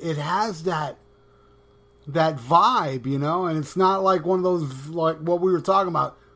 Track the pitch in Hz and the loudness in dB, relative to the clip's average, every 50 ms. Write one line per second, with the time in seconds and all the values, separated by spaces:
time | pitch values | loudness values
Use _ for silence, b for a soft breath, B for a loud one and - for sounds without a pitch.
0 | 156 165 160 147 147 160 180 196 214 226 190 156 160 185 170 151 151 139 - - | -6 -6 -4 -4 -4 -2 -2 -2 -2 -2 -4 -6 -4 -4 -4 -2 -4 -6 -8 -12
1 | _ _ b b b b b b b b b b b b b b _ _ _ _ | _ _ b b b b b b b b b b b b b b _ _ _ _
2 | _ 147 139 165 160 160 151 127 117 127 165 170 196 233 262 226 175 147 135 131 | _ -4 -2 0 0 0 -2 -4 0 4 4 6 6 6 4 2 0 -2 -4 -4
3 | 117 131 139 139 143 151 165 180 185 175 160 156 147 - - 180 190 185 196 190 | -4 -4 -2 -2 0 0 0 -2 -2 -2 -2 -4 -4 -4 0 2 2 2 4 2
4 | 190 190 190 180 151 175 190 185 180 185 180 175 156 135 131 131 135 151 160 170 | 2 2 2 2 2 0 0 2 2 2 0 0 -2 -4 -6 -10 -12 -8 -4 0
5 | 160 160 160 151 156 170 175 175 180 190 185 165 - - 190 196 196 180 165 147 | 0 0 0 -2 0 0 0 2 2 2 2 2 2 2 2 2 2 0 0 -2
6 | 139 135 b b b b b | -2 -4 b b b b b